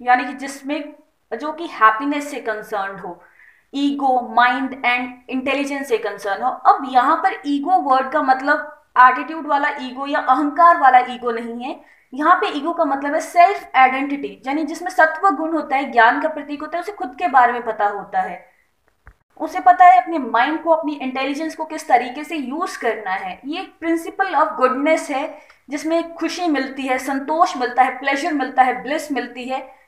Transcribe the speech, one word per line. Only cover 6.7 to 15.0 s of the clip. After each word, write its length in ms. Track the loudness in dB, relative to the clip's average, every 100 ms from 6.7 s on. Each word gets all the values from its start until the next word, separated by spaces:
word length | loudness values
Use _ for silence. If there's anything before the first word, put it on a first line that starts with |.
| 2 4
यहाँ 280 | 2 4 2
पर 240 | 0 -2 -4
ego 260 | -4 2
word 400 | 2 4 2 2
का 100 | -2
मतलब 600 | 2 2 2 0 -2 -16 _ 6
attitude 480 | 6 6 -4 -8 -2
वाला 220 | -2 -2
ईगो 380 | -4 -10 -8 -4
या 120 | -2
अहंकार 580 | 2 2 2 6 6 8
वाला 220 | 6 6
ईगो 320 | 4 -4 -6
नहीं 320 | -6 -6 -10
है, 180 | -10 -12 -16 _ _
यहाँ 220 | -2 2 4
पे 120 | 2
ईगो 260 | -4 -4
का 120 | -2 0
मतलब 280 | -2 -2
है 60 | -4
सेल्फ 520 | -2 4 4 4 -2 4
आइडेंटिटी, 680 | 4 4 -4 -6 -8 -10 -6
यानी 160 | -4
जिसमें 260 | -4 -6 -6
सत्व 400 | 2